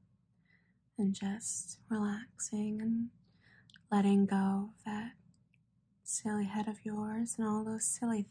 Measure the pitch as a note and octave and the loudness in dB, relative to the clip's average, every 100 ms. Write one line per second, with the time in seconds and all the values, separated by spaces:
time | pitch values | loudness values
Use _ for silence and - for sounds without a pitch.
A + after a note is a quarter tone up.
0 | _ _ _ _ _ _ _ _ _ - | _ _ _ _ _ _ _ _ _ -2
1 | G3+ F#3+ G3 G3+ - - - - - A3 | 0 2 -2 -4 -4 -6 -8 -12 -6 -2
2 | G#3 G#3 B3+ - - G#3+ G#3+ G#3+ A3 A3+ | 0 -2 -6 -10 -6 -2 -2 -2 0 0
3 | A#3 - _ _ _ - - - - G#3 | -2 -6 _ _ _ -20 -20 -20 0 4
4 | G3+ G3 G3 G3 F#3+ G3 G#3 - - G#3 | 6 8 6 4 2 0 -2 -8 -8 -6
5 | A3+ - _ _ _ _ _ _ _ _ | -6 -12 _ _ _ _ _ _ _ _
6 | - - - G#3 G3+ G#3 G#3+ G#3 - G#3+ | -8 -6 -2 0 0 -2 -4 -4 -6 -4
7 | G#3+ A3 A#3 - A3 G#3+ A3 A3 - - | -4 -2 -4 0 0 0 0 -2 -2 -2
8 | A#3+ A3+ G#3 | 0 0 -2